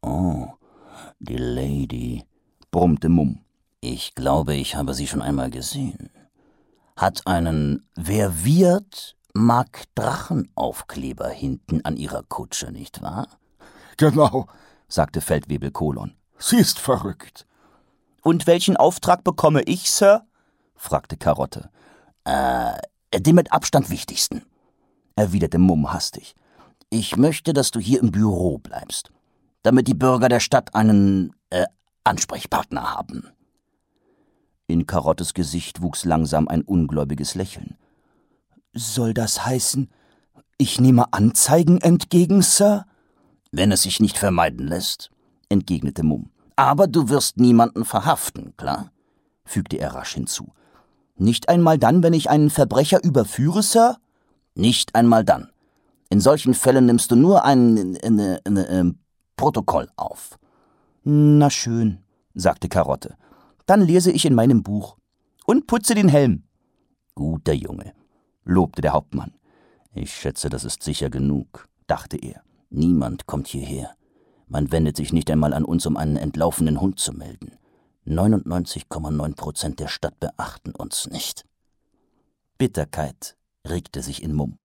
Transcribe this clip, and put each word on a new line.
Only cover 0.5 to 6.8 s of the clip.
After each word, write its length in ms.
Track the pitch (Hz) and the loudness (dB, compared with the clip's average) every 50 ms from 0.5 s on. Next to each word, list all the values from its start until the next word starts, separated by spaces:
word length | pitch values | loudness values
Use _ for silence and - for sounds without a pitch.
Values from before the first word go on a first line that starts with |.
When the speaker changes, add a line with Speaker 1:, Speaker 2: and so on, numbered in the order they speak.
| - _ _ _ _ _ _ - - - - - _ _ | -16 _ _ _ _ _ _ -20 -20 -20 -20 -20 _ _
Speaker 1:
die 180 | - - 120 | -12 -10 -8
Lady“, 880 | 127 127 123 123 127 135 139 143 143 139 113 123 120 120 120 - - - _ _ _ _ _ _ _ _ _ | -8 -6 -6 -6 -6 -6 -6 -4 -6 -6 -6 -8 -10 -8 -8 -10 -10 -12 _ _ _ _ _ _ _ _ _
brummte 380 | - 85 87 87 78 73 - 82 | 0 2 2 2 2 2 2 2
Mumm. 300 | 87 85 76 67 55 - _ _ _ _ _ _ _ _ | 2 4 2 0 -4 -6 _ _ _ _ _ _ _ _
„Ich 340 | - 123 123 120 - - _ | -10 -10 -10 -10 -12 -14 _
glaube, 400 | - 127 135 139 156 147 - 73 | -6 -2 0 0 0 0 -2 -4
ich 200 | - - - - | -4 -4 -6 -6
habe 180 | - 71 67 69 | -8 -8 -6 -6
sie 140 | 64 71 | -8 -8
schon 140 | 69 - - | -6 -6 -6
einmal 280 | - - 143 - 127 131 | -6 -4 -4 -4 -6 -8
gesehen. 600 | 120 127 123 - - 143 135 - - - - - _ _ _ _ _ _ _ _ _ _ _ _ _ _ | -8 -10 -12 -10 -8 -8 -8 -8 -10 -12 -18 -20 _ _ _ _ _ _ _ _ _ _ _ _ _ _